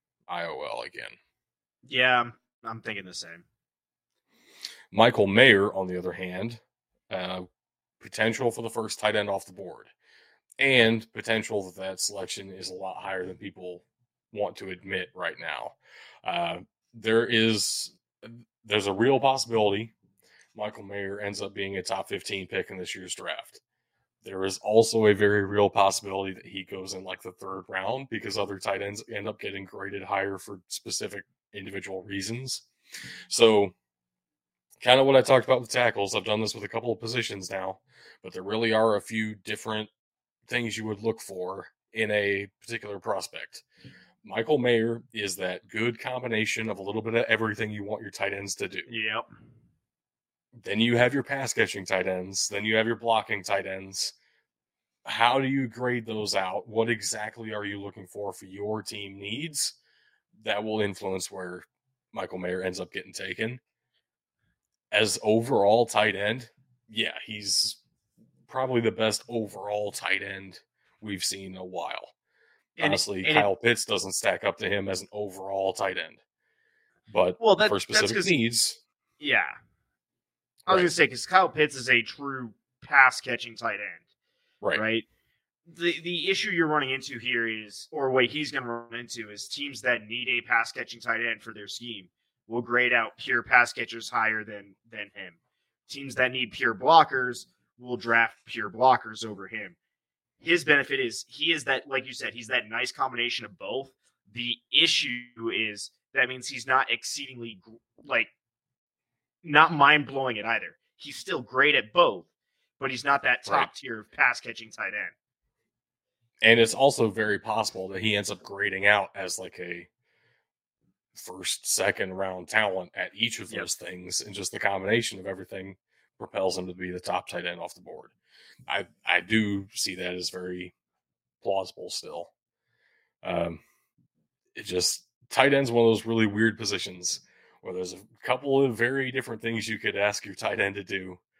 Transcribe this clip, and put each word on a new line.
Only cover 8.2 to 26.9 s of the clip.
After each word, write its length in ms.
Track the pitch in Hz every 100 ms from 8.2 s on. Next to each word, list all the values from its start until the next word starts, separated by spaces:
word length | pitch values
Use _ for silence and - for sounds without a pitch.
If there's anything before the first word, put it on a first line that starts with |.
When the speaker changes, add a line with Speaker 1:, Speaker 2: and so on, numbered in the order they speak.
| 110 113 123
Speaker 1:
for 120 | 113
the 80 | 117
first 280 | - 110 -
tight 160 | 107 107
end 120 | 101
off 160 | 98 -
the 60 |
board, 340 | 92 92 64 - _ _ _ _ _ _ -
and 480 | 139 131 113 113 -
potential 500 | 117 110 113 104 107 92
that 100 | 92
that 200 | 95 95
selection 500 | - 101 92 - 98
is 200 | 95 92
a 40 | 92
lot 220 | 95 90
higher 240 | 98 95 92
than 100 | 90
people 480 | 98 90 90 87 _ _ _ _ _
want 240 | 101 101 -
to 140 | 95
admit 380 | 92 95 95 90 92
right 220 | 85 78
now. 320 | 82 71 58 - _ - - - -
Uh, 340 | 175 170 - - _ _ 117
there 300 | 110 113 120
is, 640 | 117 113 107 - - - _ _ _ 110 117 120 _ 107
there's 240 | 104 101
a 40 |
real 280 | 98 120 135
possibility 760 | 135 135 117 113 104 101 117 _ _ _ _ _ _ 110
Michael 260 | 104 104
Mayer 380 | 101 101 98 101
ends 200 | 101 98
up 140 | 98 101
being 220 | 98 98
a 40 |
top 260 | - 113 -
fifteen 380 | 101 - 98 92
pick 220 | 113 90
in 60 | 98
this 180 | 87 82
year's 200 | 90 -
draft. 460 | 85 76 - - _ _ _ _ _ _ 107
There 200 | 95 95
is 140 | -
also 480 | 101 110 113 113 107
a 80 | 101
very 300 | 104 104 98
real 260 | 104 101
possibility 640 | 107 98 95 101 98 98 92
that 100 | -
he 200 | 101 92
goes 300 | 98 92